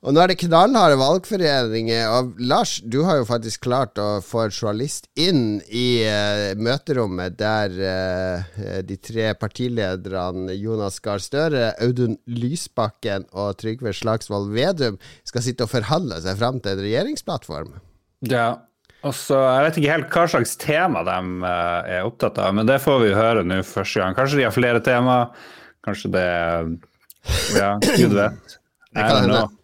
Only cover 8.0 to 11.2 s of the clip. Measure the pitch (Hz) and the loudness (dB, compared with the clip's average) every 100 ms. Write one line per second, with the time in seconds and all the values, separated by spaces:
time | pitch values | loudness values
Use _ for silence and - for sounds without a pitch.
8 | 92 92 92 87 90 98 98 92 95 98 | -2 -2 -4 -4 -8 -10 -8 -8 -8 -10
9 | - 113 110 104 107 - 123 120 98 92 | -8 -4 -2 -2 -6 -4 -4 -2 -2 -4
10 | 92 92 90 92 92 95 107 113 101 - | -6 -4 -4 -4 -6 -6 -4 -4 -4 -6
11 | - 101 | -6 -6